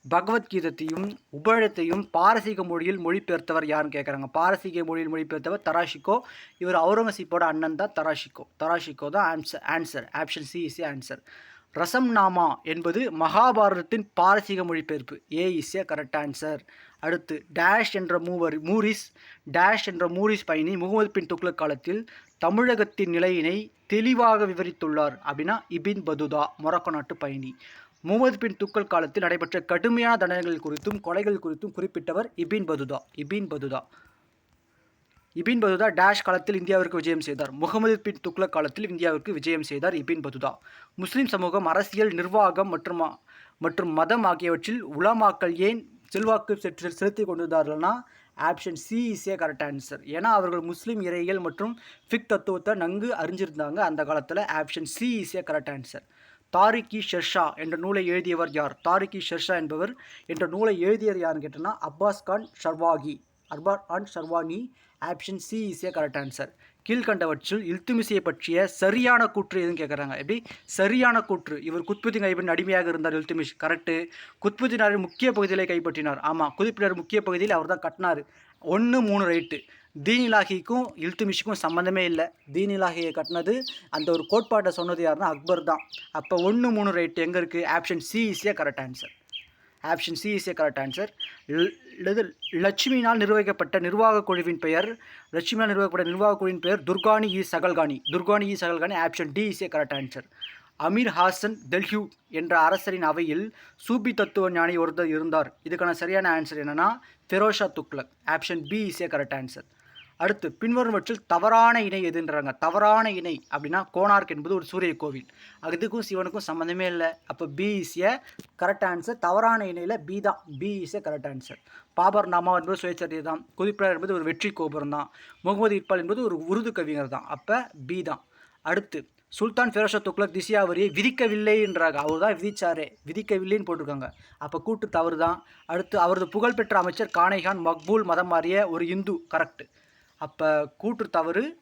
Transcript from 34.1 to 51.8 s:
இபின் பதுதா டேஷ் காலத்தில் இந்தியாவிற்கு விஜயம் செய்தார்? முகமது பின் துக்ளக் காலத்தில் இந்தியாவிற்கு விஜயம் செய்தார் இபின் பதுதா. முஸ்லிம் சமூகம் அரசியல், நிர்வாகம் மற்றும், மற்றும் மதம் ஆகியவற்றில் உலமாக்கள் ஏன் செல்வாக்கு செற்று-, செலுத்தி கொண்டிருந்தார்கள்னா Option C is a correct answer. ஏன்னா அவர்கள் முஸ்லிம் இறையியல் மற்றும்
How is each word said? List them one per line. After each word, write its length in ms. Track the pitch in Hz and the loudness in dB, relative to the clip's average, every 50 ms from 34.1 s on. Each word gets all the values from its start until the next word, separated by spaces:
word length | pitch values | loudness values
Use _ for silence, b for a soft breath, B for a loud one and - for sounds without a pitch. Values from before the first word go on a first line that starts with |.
| b b b b b b _ _ _ _ _ _ _ _ _ _ _ _ _ _ _ _ _ _ _ | b b b b b b _ _ _ _ _ _ _ _ _ _ _ _ _ _ _ _ _ _ _
இபின் 260 | 170 170 220 254 240 214 | -4 0 0 2 4 4
பதுதா 220 | 196 190 180 220 220 175 - | 4 4 4 2 2 4 6
டேஷ் 240 | 185 196 208 202 - | 6 6 6 4 2
காலத்தில் 320 | - 185 185 180 - 208 190 | 0 0 0 0 -2 -2 -2
இந்தியாவிற்கு 400 | 175 185 196 185 185 175 180 170 | 0 2 2 2 2 2 -2 -2
விஜயம் 240 | 147 165 165 160 147 151 | 0 0 0 0 -2 -6
செய்தார்? 220 | 143 135 147 135 131 143 | -6 -6 -6 -8 -4 -4
முகமது 340 | 160 - - 220 220 226 220 208 - | -4 0 0 2 4 4 2 2 0
பின் 140 | 208 202 - - | -6 -8 -6 -10
துக்ளக் 280 | - - 190 190 - - | -8 -2 -2 -2 0 0
காலத்தில் 320 | 160 151 147 - - 214 185 | -2 -2 -2 -4 -6 -8 -8
இந்தியாவிற்கு 400 | 180 165 170 165 156 151 151 208 190 151 | -4 -2 0 0 0 0 -4 -6 -6 -4
விஜயம் 280 | 143 160 165 156 151 - | -2 -2 -2 -2 -4 -6
செய்தார் 260 | 147 143 147 185 185 156 | -6 -2 0 0 0 -2
இபின் 200 | 139 143 170 160 139 | -2 -2 -4 -4 -4
பதுதா. 260 | 139 120 131 139 135 - - B B B B B B B - | -8 -6 -4 -4 -4 -4 -6 B B B B B B B -10
முஸ்லிம் 280 | 185 180 - 254 277 - - | -8 -2 0 0 0 2 0
சமூகம் 340 | 190 180 175 165 196 185 165 | 0 0 0 0 2 2 4
அரசியல், 400 | 160 185 202 - - 202 214 214 170 165 | 2 2 2 0 2 2 2 2 2 -2
நிர்வாகம் 500 | 175 185 185 214 208 185 165 180 196 196 - | -4 2 4 6 6 6 4 2 0 0 -2
மற்றும், 280 | 160 - 180 175 170 165 151 - - B B B B B B B B 156 | -4 -4 -6 -2 -2 -2 -2 -4 -10 B B B B B B B B -4
மற்றும் 260 | 165 165 - 180 170 156 156 | -2 -2 0 -2 0 2 2
மதம் 260 | 165 160 226 233 214 185 | 4 4 4 4 4 2
ஆகியவற்றில் 480 | 175 - 180 170 165 165 170 208 226 247 202 139 147 143 | 2 2 0 0 0 0 -2 -6 -6 -6 -6 -8 -4 2
உலமாக்கள் 580 | 180 208 233 226 220 202 185 - 190 175 170 165 185 208 | 4 4 4 6 4 4 4 4 0 -2 2 2 2 2
ஏன் 140 | 233 226 - - - - _ _ - | 2 0 -8 -14 -20 -20 _ _ -4
செல்வாக்கு 400 | 196 220 220 220 214 214 - 208 202 - | -2 2 2 2 2 2 -2 -4 -2 -2
செற்று-, 300 | 185 160 - 170 175 170 - | -8 -8 -6 -10 -10 -4 0
செலுத்தி 260 | 190 202 202 - 208 185 | -2 -2 0 0 -4 -2
கொண்டிருந்தார்கள்னா 640 | 175 165 170 160 165 160 151 147 151 156 165 185 226 247 247 b b b b b b | -2 -4 -2 2 2 2 2 2 0 0 0 0 0 -2 -6 b b b b b b
Option 380 | - 151 165 180 - - 190 170 | -2 0 0 0 -2 -6 -10 -10
C 200 | 147 - - 220 226 240 233 | -10 -10 -6 -4 -2 -2 -2
is 100 | 208 - - 196 | -4 -6 -4 -6
a 40 | 190 151 | -4 -2
correct 220 | 165 156 147 - 151 147 | -4 -4 -4 -4 -6 -6
answer. 300 | 143 139 131 - 143 - - 139 147 | -6 -10 -10 -12 -14 -14 -12 -8 -8
ஏன்னா 140 | 165 196 226 220 202 | -2 2 4 4 4
அவர்கள் 240 | 185 180 175 175 165 170 | 2 2 -2 -2 -4 -6
முஸ்லிம் 320 | 175 - - 220 233 214 190 | -10 -8 -8 -6 -6 -4 -4
இறையியல் 360 | 175 175 175 170 180 196 190 175 | -4 -2 -2 -2 -2 -2 -2 -4
மற்றும் 260 | 165 143 - 196 226 233 B | -6 -6 -4 -6 -6 -6 B